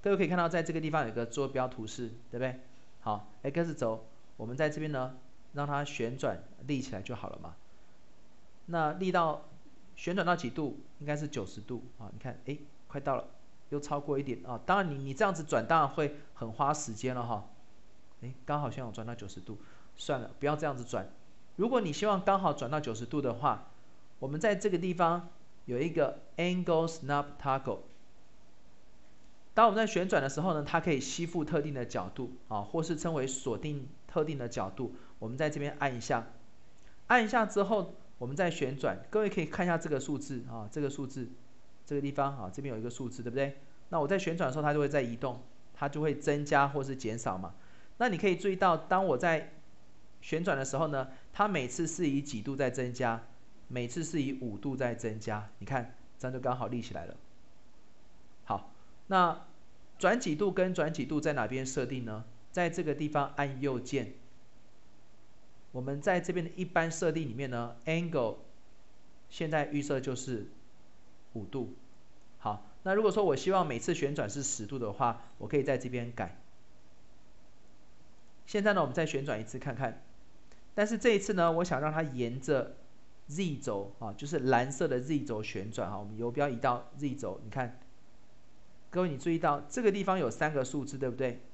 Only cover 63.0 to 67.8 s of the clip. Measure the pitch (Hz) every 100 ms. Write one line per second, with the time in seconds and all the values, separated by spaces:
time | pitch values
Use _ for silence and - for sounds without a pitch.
63 | 151 147 139 - 139 131 139 123 - 139
64 | 110 - - - - - - - - -
65 | - - - - - - - 127 131 143
66 | 143 180 175 180 165 - 180 175 165 160
67 | 175 156 147 113 139 120 120 -